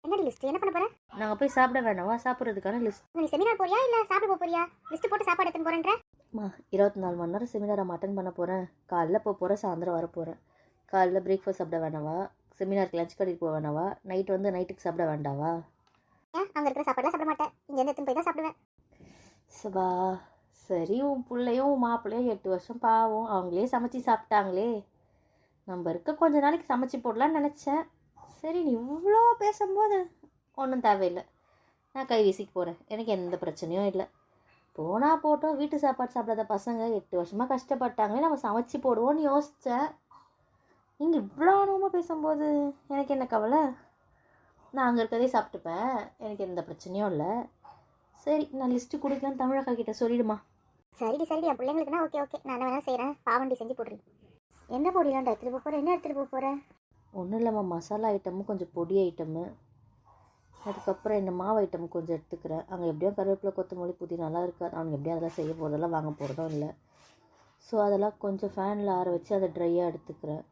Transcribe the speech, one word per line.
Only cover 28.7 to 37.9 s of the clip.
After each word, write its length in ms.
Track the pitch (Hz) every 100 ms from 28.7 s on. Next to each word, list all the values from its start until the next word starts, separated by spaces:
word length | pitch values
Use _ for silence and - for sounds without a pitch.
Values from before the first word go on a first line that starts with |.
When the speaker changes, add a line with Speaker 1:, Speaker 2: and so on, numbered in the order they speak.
Speaker 2:
இவ்வளோ 460 | 233 247 302 370 427 466 466
பேசும்போது 640 | 415 415 392 392 427 392 349 _ - _ _ -
ஒண்ணும் 260 | 262 254
தேவையில்லை. 380 | 233 196 185 175 - _ _ _ _ _ _
நான் 140 | 269 262
கை 100 | 226
வீசிக்கு 300 | 208 190 196
போறேன், 260 | 185 170 170 _
எனக்கு 220 | 214 226
எந்த 240 | 196 175 175
பிரச்சனையும் 540 | 175 156 165 180 202
இல்லை. 160 | 190 - _ _ _ _ _ _ -
போனா 340 | 160 208 285 320
போட்டோம், 380 | 302 294 311 277
வீட்டு 180 | 294 302
சாப்பாடு 360 | 285 254 247
சாப்பிடாத 300 | 247 220 220 220
பசங்க 360 | 202 220 233 226
எட்டு 220 | 214 - 180
வருஷமா 280 | 170 196 254
கஷ்டப்பட்டாங்களே, 760 | 254 - 269 247